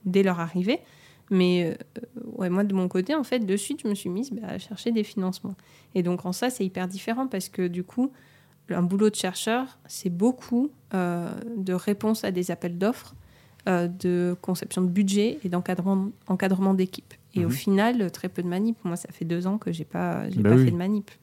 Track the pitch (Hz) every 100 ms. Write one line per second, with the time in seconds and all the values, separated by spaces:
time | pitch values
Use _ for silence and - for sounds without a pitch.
0 | 190 185 190 175 165 180 185 285 - -
1 | - - _ 190 180 180 170 - - -
2 | - 240 - - 185 180 208 190 180 185
3 | 185 311 254 254 202 202 - 285 220 196
4 | 180 180 277 226 190 190 - 202 233 226
5 | 208 - 185 185 196 190 - - - 185
6 | 175 180 180 180 - - 190 185 180 190
7 | - 233 262 190 - - 180 175 180 -
8 | 262 - - - _ _ - 175 180 196
9 | 214 208 190 185 - 233 262 - - -
10 | 190 175 226 254 - 240 294 - - 190
11 | 175 175 170 - 233 233 190 180 - 202
12 | 220 220 202 180 180 170 175 175 202 247
13 | - - - - - _ - 180 175 180
14 | 180 175 175 180 - 180 - - 185 180
15 | 196 202 214 294 190 180 180 185 185 190
16 | 196 - - 185 190 185 190 190 185 -
17 | - - _ 185 170 135 - 196 220 247
18 | 185 - 185 185 175 180 220 226 180 175
19 | - - 165 170 185 214 185 165 - 175
20 | 180 170 - 151 104 123 127 113 185 208
21 | 202 -